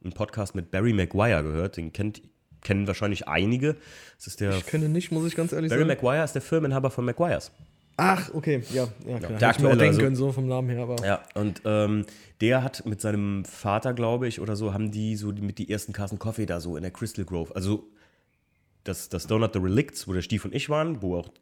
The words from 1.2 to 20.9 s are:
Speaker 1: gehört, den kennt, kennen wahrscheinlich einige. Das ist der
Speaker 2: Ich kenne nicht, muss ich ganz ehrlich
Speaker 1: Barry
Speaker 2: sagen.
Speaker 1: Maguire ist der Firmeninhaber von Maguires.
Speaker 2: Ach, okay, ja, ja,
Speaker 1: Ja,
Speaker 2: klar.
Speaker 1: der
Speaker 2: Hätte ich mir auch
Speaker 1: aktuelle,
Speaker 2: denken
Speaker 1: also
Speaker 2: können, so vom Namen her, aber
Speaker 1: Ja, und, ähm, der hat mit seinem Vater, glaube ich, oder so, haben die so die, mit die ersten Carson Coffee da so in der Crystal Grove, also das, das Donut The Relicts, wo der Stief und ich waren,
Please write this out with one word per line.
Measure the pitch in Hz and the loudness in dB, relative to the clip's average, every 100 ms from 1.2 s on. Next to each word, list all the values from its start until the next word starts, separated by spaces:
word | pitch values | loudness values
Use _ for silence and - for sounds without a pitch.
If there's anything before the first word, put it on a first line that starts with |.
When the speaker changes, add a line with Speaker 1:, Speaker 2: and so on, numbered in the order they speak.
| 113 87 | 4 2
Speaker 1:
gehört, | 76 78 95 - | 0 -2 -4 -4
den | 82 | -8
kennt, | - 107 104 - _ _ - | -4 -4 -6 -14 _ _ -8
kennen | - 101 101 | 0 0 0
wahrscheinlich | 95 104 95 - | 0 -2 -2 0
einige. | 80 98 127 143 151 - - - - | 2 2 2 0 -2 -8 -20 -20 -18
Das | - | -14
ist | - | -4
der | 101 95 | 0 0
Speaker 2:
Ich | - | 0
kenne | 156 151 | 0 2
nicht, | 165 180 | 0 0
muss | 160 165 | -2 0
ich | 165 | -2
ganz | 170 | -2
ehrlich | - 160 | 0 0
Speaker 1:
Barry | 123 156 | 2 4
Speaker 2:
sagen. | 135 | 2
Speaker 1:
Maguire | 123 147 156 | 2 2 0
ist | |
der | 139 | -2
Firmeninhaber | - 160 147 135 135 | 0 0 2 2 0
von | - 123 | 0 -2
Maguires. | 117 170 82 - - - _ _ - | 0 0 0 -4 -16 -20 _ _ 0
Speaker 2:
Ach, | 180 185 175 | 2 2 0
okay, | 156 156 135 113 | -4 0 0 0
ja, | 127 120 104 - | -2 -2 -6 -8
ja, | |
Speaker 1:
Ja, | 120 | -6
Speaker 2:
klar. | |
Speaker 1:
der | |
Speaker 2:
Hätte | 85 | -4
ich | 107 | 4
mir | 113 127 139 | 4 6 6
auch | |
Speaker 1:
aktuelle, | 127 | 8
Speaker 2:
denken | - | 8
Speaker 1:
also | - | 6
Speaker 2:
können, | 135 127 | 4 4
so | 135 | 0
vom | 131 131 | 0 0
Namen | 127 127 | 0 0
her, | 120 | -2
aber | 120 120 98 | -2 -2 0
Speaker 1:
Ja, | 98 - - | 0 -2 -2
und, | 104 90 107 | -2 -2 0
ähm, | 107 104 107 101 - - - | 2 4 2 -2 -10 -18 0
der | 110 127 | 2 4
hat | 131 - 117 | 2 -4 -6
mit | 104 | -4
seinem | 107 104 101 98 90 | -2 0 0 -2 -6
Vater, | - 104 104 127 | -6 0 0 0
glaube | 120 113 123 123 | 0 0 0 -2
ich, | 110 | -4
oder | 101 104 | -4 -2
so, | 107 | -2
haben | 98 107 | -2 -2
die | 104 107 107 | -2 -2 -2
so | 104 | -4
die, | 101 | -4
mit | 101 98 | -4 -6
die | - | -4
ersten | 104 - | -4 -6
Carson | 104 98 104 | -6 -6 -6
Coffee | 110 110 98 | -6 -4 -4
da | 87 | -4
so | 85 78 | -6 -6
in | |
der | 90 | -8
Crystal | - 110 - 90 | -6 -8 -6 -4
Grove, | 90 82 95 | -4 -4 -2
also | 92 104 - _ _ _ _ _ _ _ _ _ - | 0 -2 -4 _ _ _ _ _ _ _ _ _ -10
das, | 90 - | -10 -6
das | 90 - | -6 0
Donut | 110 110 | 2 2
The | 98 | 2
Relicts, | 92 107 - - - | 2 2 0 -4 -4
wo | |
der | 92 | -4
Stief | 87 104 98 | -2 -2 -2
und | 139 | -6
ich | 139 | -2
waren, | 151 160 | -2 -2